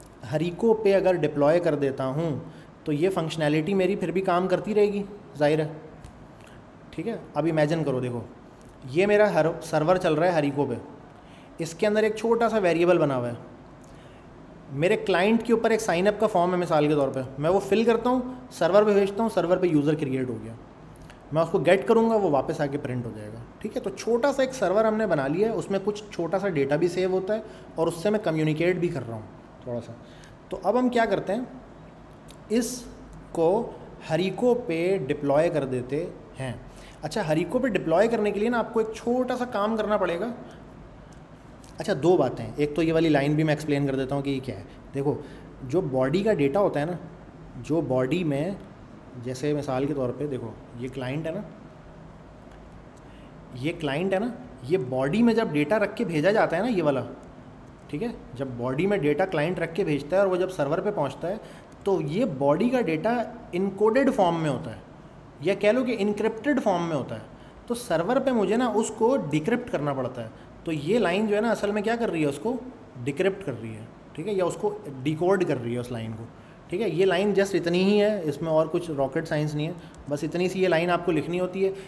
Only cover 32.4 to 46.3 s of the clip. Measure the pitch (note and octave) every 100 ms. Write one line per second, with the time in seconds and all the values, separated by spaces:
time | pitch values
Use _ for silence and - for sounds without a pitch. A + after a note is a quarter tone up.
32.4 | - A3+ B3 - - - - - - -
33.4 | E3 G#3 A3 - - - - D#3+ F#3+ F#3
34.4 | B3 A#3+ - E3 F3 F#3+ C3 D3 C#3+ C#3
35.4 | E3+ D3+ C3 B2+ B2 D3 F3 - - -
36.4 | C3 G#2+ - - - - D3+ A3+ E3+ D#3
37.4 | F3 B3 B3+ F#3 D3+ E3 A3+ A3+ G#3 G3+
38.4 | A3 B3 A3 A3+ A3 - - B3 B3+ B3
39.4 | A#3+ A3 G#3 A3 G#3 G#3 F3+ E3+ A3+ A#2
40.4 | - - - - - - - - - -
41.4 | - - - - D#3+ E3 D#3 F#3 B2+ -
42.4 | A2 B2+ D3 D#3+ D#3+ D#3+ E3 C#3+ C#3 D3+
43.4 | D#3 D3 - C#3+ C#3+ C3 C3 C#3 C#3 C3+
44.4 | B2+ G2+ - - - C#3 C#3+ B2 - -
45.4 | - - C3 D#3+ D#3+ C3 C3 F3 G#3